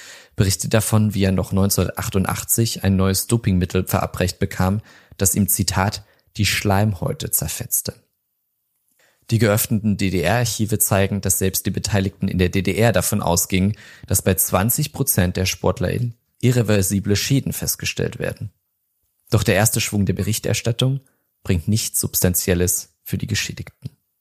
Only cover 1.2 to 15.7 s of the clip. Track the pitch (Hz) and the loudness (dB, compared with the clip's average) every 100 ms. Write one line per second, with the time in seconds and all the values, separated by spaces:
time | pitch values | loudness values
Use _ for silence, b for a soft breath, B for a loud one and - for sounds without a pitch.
1.2 | 98 92 87 95 101 - 90 - - 98 | 2 2 0 2 2 2 0 -2 -4 -2
2.2 | 92 - - - 113 - 98 95 95 95 | -2 -4 -4 0 0 0 2 2 2 0
3.2 | - 117 - 92 90 95 90 95 - - | 0 0 2 0 2 0 0 -2 -2 -2
4.2 | 90 - 95 - 92 104 B B B - | -2 0 -4 0 0 0 B B B -2
5.2 | 95 - 98 - - - 98 - b b | 0 2 0 0 0 0 0 -2 b b
6.2 | b - 101 - 104 98 110 98 - - | b -2 0 0 0 2 2 0 -6 -6
7.2 | - - - - 117 - - - _ _ | -4 -4 -4 -8 -6 -4 -6 -12 _ _
8.2 | _ _ _ _ _ _ _ _ b b | _ _ _ _ _ _ _ _ b b
9.2 | _ 113 107 104 - 110 110 95 95 92 | _ 2 4 2 2 0 0 0 0 2
10.2 | 80 113 120 - 104 107 - 101 98 101 | 2 2 0 -2 -2 0 2 2 2 0
11.2 | 95 - 95 - - 92 - 104 95 - | -2 0 0 -2 -4 -4 -2 0 0 -2
12.2 | 98 90 90 95 92 92 117 92 85 104 | -4 2 2 2 -2 2 2 4 0 -2
13.2 | - 87 - 95 98 107 B B B 98 | 0 0 2 2 2 0 B B B 0
14.2 | - 95 - 92 104 - 151 - 139 - | 2 0 0 0 2 0 -4 -4 -2 2
15.2 | 90 90 95 - 95 | 0 0 -2 0 -2